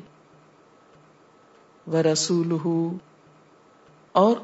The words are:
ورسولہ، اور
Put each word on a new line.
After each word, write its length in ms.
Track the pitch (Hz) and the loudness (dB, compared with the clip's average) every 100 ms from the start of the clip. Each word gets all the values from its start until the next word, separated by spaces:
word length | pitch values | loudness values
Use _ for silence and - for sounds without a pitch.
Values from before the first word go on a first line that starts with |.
| - _ _ - _ _ _ _ _ - _ _ _ _ _ - _ _ - | -18 _ _ -20 _ _ _ _ _ -20 _ _ _ _ _ -20 _ _ -4
ورسولہ، 760 | 160 160 156 - 175 170 160 160 165 170 185 - _ _ _ _ _ _ _ - _ _ 185 | 0 2 0 0 -2 0 -2 -2 -2 -4 -8 -14 _ _ _ _ _ _ _ -20 _ _ 2
اور 200 | 208 233 | 2 2